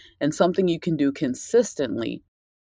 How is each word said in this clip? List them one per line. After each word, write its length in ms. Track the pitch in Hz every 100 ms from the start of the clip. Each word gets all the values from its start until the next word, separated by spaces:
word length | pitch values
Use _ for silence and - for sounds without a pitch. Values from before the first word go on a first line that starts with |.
| - -
and 120 | 143
something 340 | 143 180 180 185
you 120 | 165
can 160 | - 156
do 160 | 139
consistently 1120 | 139 165 - - 226 220 - 127 110 113 120 _ _ _ _